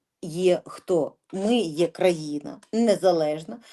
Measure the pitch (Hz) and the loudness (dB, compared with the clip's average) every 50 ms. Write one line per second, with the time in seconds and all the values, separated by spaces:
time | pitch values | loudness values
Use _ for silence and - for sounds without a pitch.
0 | _ _ _ _ - 170 151 175 185 180 180 - - - - - - - 185 165 | _ _ _ _ -12 -10 -4 0 2 2 2 2 -2 -10 -18 -10 -4 0 0 0
1 | 139 131 - _ _ _ - 190 196 214 247 240 196 165 147 151 175 165 - - | 0 -2 -6 _ _ _ -8 -4 0 0 2 2 0 -2 0 0 0 0 0 0
2 | 185 185 175 156 156 151 147 147 147 147 135 - - _ - 226 233 220 196 - | 2 2 2 0 -4 -6 -8 -8 -8 -10 -14 -16 -14 _ -2 0 2 2 2 4
3 | - 185 175 165 156 151 151 160 165 - 226 - - - | 4 4 4 4 2 0 -2 -4 -8 -12 -16 -18 -18 -20